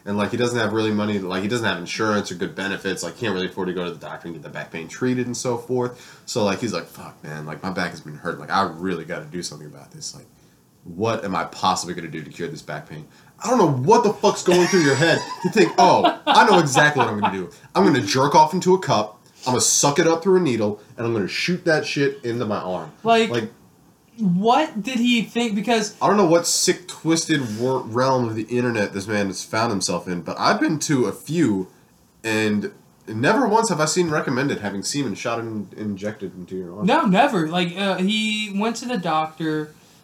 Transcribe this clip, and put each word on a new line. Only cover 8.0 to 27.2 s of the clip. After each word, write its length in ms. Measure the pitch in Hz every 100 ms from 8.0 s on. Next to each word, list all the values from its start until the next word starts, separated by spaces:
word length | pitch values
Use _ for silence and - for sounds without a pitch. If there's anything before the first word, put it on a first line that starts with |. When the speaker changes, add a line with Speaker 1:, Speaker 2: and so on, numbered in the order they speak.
Speaker 1:
been 160 | 78 76
hurting. 240 | 85 73
Like, 100 | 76
I 120 | 92
really 420 | 95 80 95 82
gotta 220 | 80 80 76
do 160 | 87
something 240 | 82 76 76
about 240 | 69 71
this. 220 | 76 -
Like, 120 | 69 - _ _ _ _ _
what 400 | 90 85 113 113
am 100 | 101 87
I 80 |
possibly 500 | 80 - 95 87 85
gonna 140 | 87 82
do 140 | 80
to 80 | 71
cure 180 | - 82
this 140 | 78
back 260 | - 73 -
pain?" 180 | 76 76 - - -
I 60 | 202
don't 100 | 247
know 120 | 170
what 300 | 127 139 233
the 80 | 208
fuck's 300 | - 202 -
going 240 | 180 180 175
through 160 | 190
your 140 | 143 131
head 240 | 165 143 - -
to 80 | 180
think, 220 | 214 175 -
"Oh, 420 | - - 320 - -
I 200 | 226 240
know 80 | 180
exactly 400 | 151 143 147 139
what 80 | 117
I'm 80 | 104
gonna 120 | 101 95
do. 120 | 87 - -
I'm 100 | -
gonna 160 | 190 131
jerk 320 | 104 131 143
off 180 | 175 175
into 200 | 185 180
a 40 | 190
cup, 400 | 165 107 107 - _ - -
I'm 60 |
gonna 80 | 123
suck 360 | - - 143 143
it 80 | 165
up 160 | 165
through 140 | 196 185
a 40 |
needle, 400 | 160 113 104 104 - -
and 100 | 117
I'm 60 |
gonna 140 | 113 90
shoot 360 | - - 175
that 220 | 170 151 147
shit 360 | 147 139 139
into 200 | 120 120
my 140 | 107 98
arm." 320 | 85 90 78 -
Speaker 2:
Like, 260 | 220 226 226
Speaker 1:
Like, 200 | 120 107 - - _ _ _ _ 226
Speaker 2:
What 600 | 202 175 220 269 311 240
did 160 | 262 254
he 240 | 240 240
think? 320 | 190 233 240
Because 420 | 208 214 226 - -
Speaker 1:
I 60 | 135
don't 80 | 208
know 100 | 175
what 200 | 170 165
sick, 400 | - - 170 -
twisted 680 | - 156 165